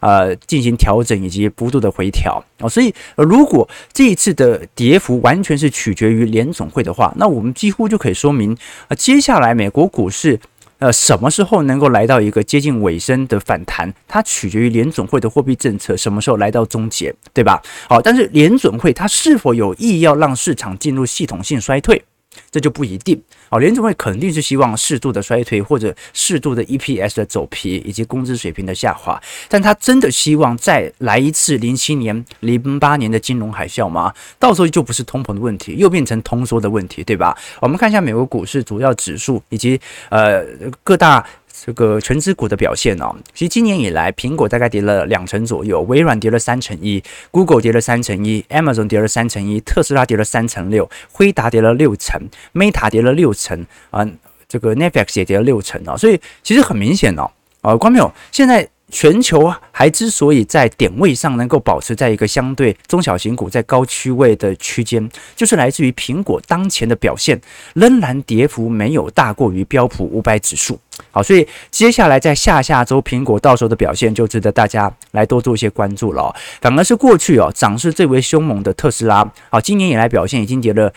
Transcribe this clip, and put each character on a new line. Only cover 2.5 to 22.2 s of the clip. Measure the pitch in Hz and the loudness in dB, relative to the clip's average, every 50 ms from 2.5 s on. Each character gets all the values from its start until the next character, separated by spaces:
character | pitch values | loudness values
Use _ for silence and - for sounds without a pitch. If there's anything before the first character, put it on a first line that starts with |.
| _ - | _ -8
哦， | 110 113 | -6 -2
所 | - 226 | 0 2
以， | 254 226 - - - - - | 2 0 0 -6 -14 -8 0
呃， | - 147 | 2 2
如 | 160 202 269 294 | 4 6 6 6
果 | - 185 131 107 - - - - _ | 6 4 2 2 0 -4 -20 -20 _
这 | - - 269 | 0 4 4
一 | 247 185 | 4 4
次 | - - 214 180 | 2 0 0 2
的 | - 135 123 113 78 85 - - | 4 4 4 2 0 -4 -10 -6
跌 | - 120 123 151 190 | 0 2 4 4 4
幅 | - - 123 123 | 2 0 -2 2
完 | 117 120 143 190 | 2 2 2 2
全 | 196 - 151 | 0 -2 -2
是 | 139 156 143 | 0 0 -2
取 | - - - 113 95 | -2 -2 -4 -4 -2
决 | - 110 110 | 0 0 2
于 | 117 113 117 | 2 2 0
联 | 110 110 110 120 147 | 0 0 0 0 -2
总 | 175 - 82 78 | -4 -8 -8 -6
会 | - 135 | -4 -4
的 | 107 82 | -4 -4
话， | 87 - 113 85 - | 0 0 0 0 0
那 | - 202 | 0 0
我 | 208 151 117 | 0 0 0
们 | 101 123 127 | -2 -4 -4
几 | - - 208 | -2 -2 -2
乎 | 190 - 220 214 | 0 0 -2 0
就 | 220 | 0
可 | 202 - 113 | 0 0 -2
以 | 92 | -2
说 | - - 143 | 0 0 0
明、 | 147 127 104 104 113 - - - - - - - | 2 2 0 -2 -2 -6 -10 -20 -20 -16 -10 -8
呃， | - | -6
接 | - - - 262 285 | -2 2 4 4 4
下 | - - 247 170 | 4 4 2 4
来 | 123 113 120 | 4 4 2
美 | 117 101 101 | 2 0 0
国 | - 143 - | 2 2 0
股 | - - - 101 92 | 0 0 -2 -4 -4
市， | - - - 160 120 - - - _ _ _ _ _ - | -4 -2 0 0 0 0 -4 -12 _ _ _ _ _ 0
呃， | 135 127 | 0 2
什 | 117 - - - 131 90 | 2 2 2 2 2 2
么 | 110 143 | 2 0
时 | 160 - | 0 0
候 | 196 - 226 185 | 0 2 2 2
能 | 147 135 131 139 | 2 2 2 2
够 | 147 139 | 4 4
来 | 120 104 110 | 4 4 4
到 | 117 135 120 | 4 4 4
一 | 107 104 | 2 2
个 | - 107 | 0 0
接 | 101 - - 143 | 0 0 0 0
近 | 139 151 135 113 | 0 0 0 0
尾 | 104 92 82 85 | 0 -2 -2 -2
声 | - - 131 127 131 | -2 -2 -2 -2 0
的 | 127 113 101 | -2 -2 -2
反 | - - 113 82 90 | -2 -2 -4 -4 -4
弹， | - - - 85 95 - _ _ | -8 -6 -6 -6 -6 -8 _ _
它 | - - 214 | -4 -2 -2
取 | 220 - - - - 95 | -2 -2 -4 -6 -6 -4
决 | 92 107 | -2 0
于 | 120 120 | 0 2
联 | 117 113 117 156 | 2 0 0 0
总 | - - 95 | -2 -4 -4
会 | 90 - 135 | -2 -2 -2
的 | 117 110 | -2 0
货 | - - | -2 0
币 | 120 131 127 | 0 0 -2
政 | - - 127 101 101 | -2 -2 -4 -4 -4
策 | - - 95 | -4 -6 -6
什 | 90 - 113 | -4 -2 -4
么 | 101 104 | -4 -2
时 | - 135 | -2 -2
候 | 120 | 0
来 | 104 101 107 | 0 0 0
到 | 110 120 113 | 0 0 -2
终 | - - 113 110 110 | -2 -4 -6 -6 -6
结， | - - 85 69 - _ _ - | -6 -6 -8 -8 -10 _ _ -6
对 | - - | 0 2
吧？ | 113 101 95 - - - - - - - | 2 2 2 0 -2 -12 -20 -10 -2 2
好， | 123 117 | 2 4
但 | - 220 240 | 4 4 4
是 | 262 214 | 2 2
联 | - - 151 151 170 233 262 | 2 4 4 4 6 4 4
准 | - 156 101 123 | 2 0 -2 0
会 | - 165 | 0 0
它 | - - 185 214 | 0 0 -2 -2
是 | - - - 330 302 220 | -2 0 2 2 2 4
否 | - 139 117 | 2 0 0
有 | 117 107 98 92 | 2 0 -2 -2
意 | - 214 233 196 160 | -2 0 0 2 4
要 | 170 160 143 | 4 4 4
让 | 147 160 143 131 | 4 2 0 0
市 | 127 - - 139 | -2 -2 -4 -4
场 | - - 107 92 95 | -4 -6 -10 -10 -6
进 | - 151 131 | -6 -4 -2
入 | 135 131 | -2 -4
系 | 120 - - 113 | -4 -4 -6 -8
统 | - 107 87 | -8 -8 -10
性 | 98 - 156 120 | -8 -6 -6 -4
衰 | - - 135 143 | -2 -2 -2 -2
退， | - 226 220 - _ _ _ _ | 2 0 0 0 _ _ _ _